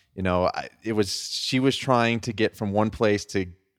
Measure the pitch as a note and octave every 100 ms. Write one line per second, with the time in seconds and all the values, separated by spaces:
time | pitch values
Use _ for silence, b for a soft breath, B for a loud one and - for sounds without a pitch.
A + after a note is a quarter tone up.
0 | b - F#2 F2+ F2+ - B1+ _ A2 G#2+
1 | F#2+ - - - - B2+ C3+ - - B2
2 | A#2 A#2 B2 A2 A2 - G#2 G2+ G#2+ -
3 | A2 G2+ - G2+ F2+ - _